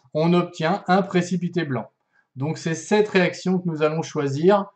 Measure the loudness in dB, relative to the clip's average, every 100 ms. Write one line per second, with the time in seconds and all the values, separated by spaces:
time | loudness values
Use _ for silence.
0 | _ -2 2 2 0 -2 -2 -2 0 0
1 | 2 0 0 -2 -4 -4 -2 -4 -6 _
2 | _ _ _ -8 -6 -4 -6 -6 0 2
3 | 4 2 2 0 -2 -2 -2 0 0 0
4 | -4 -4 -2 2 4 4 2